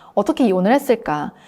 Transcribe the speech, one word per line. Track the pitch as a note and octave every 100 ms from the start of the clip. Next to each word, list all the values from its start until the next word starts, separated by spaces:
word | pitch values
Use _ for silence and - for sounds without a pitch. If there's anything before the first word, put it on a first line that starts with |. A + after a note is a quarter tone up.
| -
어떻게 | - G#3 D4+ A#3+
이혼을 | F#3 F#3
했을까? | C4+ C#4 A3+ - D3+ D3 -